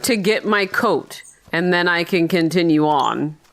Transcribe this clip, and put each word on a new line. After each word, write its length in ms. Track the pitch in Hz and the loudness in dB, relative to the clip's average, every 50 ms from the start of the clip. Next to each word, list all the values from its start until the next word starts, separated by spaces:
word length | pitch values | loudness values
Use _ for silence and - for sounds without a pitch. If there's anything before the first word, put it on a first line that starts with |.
| - | -4
to 140 | - 254 | -2 -2
get 280 | 214 190 190 214 214 - | 0 0 0 0 0 0
my 200 | - 214 202 196 | 0 0 0 0
coat, 600 | 190 - - - 233 185 135 - - - - - - - _ _ - | -2 -2 -2 0 0 0 0 -2 -6 -12 -20 -20 -20 -20 _ _ -8
and 220 | - 160 170 180 180 | -4 -2 0 2 2
then 160 | 175 175 175 | 2 2 2
I 160 | 175 170 170 | 0 0 -2
can 240 | 165 - 185 165 160 | -2 0 0 0 0
continue 580 | 190 180 165 165 156 185 175 170 156 151 151 | 2 0 0 0 0 0 2 2 2 2 2
on. 500 | 151 151 143 127 113 113 123 139 151 151 - _ _ | 2 2 2 0 0 -2 -2 -4 -6 -8 -10 _ _